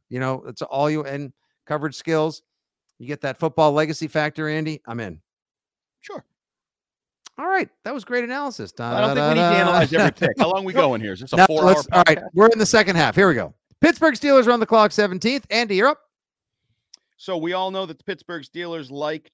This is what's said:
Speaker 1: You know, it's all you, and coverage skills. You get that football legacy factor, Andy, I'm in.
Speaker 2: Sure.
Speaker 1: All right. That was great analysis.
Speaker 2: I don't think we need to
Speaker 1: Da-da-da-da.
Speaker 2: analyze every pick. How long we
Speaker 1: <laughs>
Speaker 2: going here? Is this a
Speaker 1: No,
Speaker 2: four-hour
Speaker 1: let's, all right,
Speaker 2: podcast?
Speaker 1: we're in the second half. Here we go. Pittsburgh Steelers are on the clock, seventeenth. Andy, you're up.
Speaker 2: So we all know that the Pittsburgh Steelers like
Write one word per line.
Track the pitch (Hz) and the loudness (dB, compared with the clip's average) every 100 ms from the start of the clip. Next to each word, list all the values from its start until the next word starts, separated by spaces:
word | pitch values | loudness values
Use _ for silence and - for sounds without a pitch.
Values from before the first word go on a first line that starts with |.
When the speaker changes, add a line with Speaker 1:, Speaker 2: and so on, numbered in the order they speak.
| - | -12
Speaker 1:
You | 123 | -8
know, | 131 131 131 | -6 -8 -12
it's | 110 | -14
all | 135 135 147 | -8 -4 -2
you, | 151 | -4
and | 139 143 139 - _ _ - | -6 -10 -12 -18 _ _ -10
coverage | 151 151 - | -8 -8 -10
skills. | 165 160 156 - _ _ _ _ _ - | -4 -2 -2 -6 _ _ _ _ _ -18
You | 123 | -14
get | 147 | -10
that | 135 - | -8 -6
football | 160 - 151 | -4 2 2
legacy | 147 156 151 151 | 2 -2 -4 -6
factor, | 156 151 160 156 | -4 -4 -6 -6
Andy, | 156 156 151 - | -6 -6 -10 -12
I'm | 117 | -10
in. | 101 82 _ _ _ _ _ _ _ _ | -10 -14 _ _ _ _ _ _ _ _
Speaker 2:
Sure. | - 392 - _ _ _ _ _ _ _ _ _ - - | -20 -18 -20 _ _ _ _ _ _ _ _ _ -20 -10
Speaker 1:
All | 339 | -4
right. | 381 - _ | -4 -4 _
That | 214 | -12
was | 269 | -10
great | 190 247 | -6 -6
analysis. | 240 269 285 - 98 - | -4 -6 -8 -10 -12 -10
Speaker 2:
I | 117 - | -6 -2
don't | 131 | 0
think | 143 | 0
we | 147 | 2
need | |
to | 160 | 2
Speaker 1:
Da-da-da-da. | 175 175 | 2 2
Speaker 2:
analyze | 170 180 143 | 2 2 2
every | 165 180 | 2 0
pick. | - 147 - | 0 -2 0
How | 170 | 0
long | 190 | -2
we | 190 | -2
Speaker 1:
<laughs> | |
Speaker 2:
going | 254 147 113 | 0 0 0
here? | 107 | -6
Is | 92 | -10
this | 135 | -2
a | - | 4
Speaker 1:
No, | 185 | 4
Speaker 2:
four-hour | 156 180 | 6 4
Speaker 1:
let's, | 151 - | 4 4
all | 180 165 | 4 6
right, | 151 | 2
Speaker 2:
podcast? | - | 0
Speaker 1:
we're | 170 226 | 4 4
in | 226 | 4
the | 208 | 2
second | 220 190 170 | 2 2 2
half. | 127 170 | 2 4
Here | 196 | 2
we | |
go. | 120 82 - _ _ | 2 -4 -12 _ _
Pittsburgh | 311 330 320 | 2 4 0
Steelers | 240 285 269 233 | 2 4 4 4
are | |
on | 240 | 2
the | 220 | 2
clock, | 226 208 | 4 4
seventeenth. | - 202 185 226 277 - | 2 -2 -2 -4 -4 -4
Andy, | 220 220 190 | -4 -2 0
you're | 262 | 0
up. | 302 _ _ _ _ _ _ _ _ _ _ _ _ | 0 _ _ _ _ _ _ _ _ _ _ _ _
Speaker 2:
So | - 165 | -8 -6
we | 170 | -4
all | 185 190 | -4 -4
know | 190 180 | -6 -8
that | 160 | -12
the | |
Pittsburgh | - 185 - 170 | -12 -12 -12 -14
Steelers | 131 165 175 165 131 | -14 -14 -10 -10 -12
like | 143 151 160 _ | -8 -6 -8 _